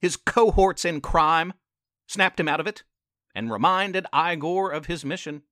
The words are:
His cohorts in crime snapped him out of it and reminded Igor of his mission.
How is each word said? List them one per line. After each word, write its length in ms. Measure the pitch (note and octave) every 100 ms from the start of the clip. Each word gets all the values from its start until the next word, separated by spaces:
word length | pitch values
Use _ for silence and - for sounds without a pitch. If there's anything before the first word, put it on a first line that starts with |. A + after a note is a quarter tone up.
His 160 | F3+ -
cohorts 680 | - - A3+ G3 F#3+ F3 F3
in 160 | D#3
crime 500 | - E3+ D#3 E3 E3+ F#3+ _ _ _ _ _
snapped 340 | - F#3+ -
him 80 | D#3+
out 120 | D3+
of 60 | E3
it 160 | G#3 _ _ _ _ _
and 180 | - A2+
reminded 540 | G#2+ - F#3 G3 F#3 F#3
Igor 560 | C#3 E3 E3+ D3+ F3+ F#3+
of 160 | D3+ D3+
his 180 | E3+
mission. 380 | C#3 F3+ - D3 _